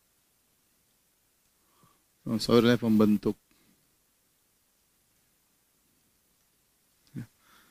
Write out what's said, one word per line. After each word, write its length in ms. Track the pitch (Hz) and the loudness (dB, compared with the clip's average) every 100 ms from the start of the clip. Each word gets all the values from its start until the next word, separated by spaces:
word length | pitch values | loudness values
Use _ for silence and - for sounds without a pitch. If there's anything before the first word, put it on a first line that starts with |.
| _ _ _ _ _ _ _ _ _ _ _ _ _ _ _ _ _ _ _ _ _ _ | _ _ _ _ _ _ _ _ _ _ _ _ _ _ _ _ _ _ _ _ _ _
Al-Musawwir 400 | - 110 - 117 | -8 -6 0 2
adalah 160 | 117 120 | 2 0
pembentuk. 560 | 117 107 107 104 110 - _ _ _ _ _ _ _ _ _ _ _ _ _ _ _ _ _ _ _ _ _ _ _ _ _ _ _ _ _ _ _ _ _ _ _ _ _ 123 | 0 2 2 2 -4 -8 _ _ _ _ _ _ _ _ _ _ _ _ _ _ _ _ _ _ _ _ _ _ _ _ _ _ _ _ _ _ _ _ _ _ _ _ _ -18
Ya. 80 | 117 _ _ _ _ | -18 _ _ _ _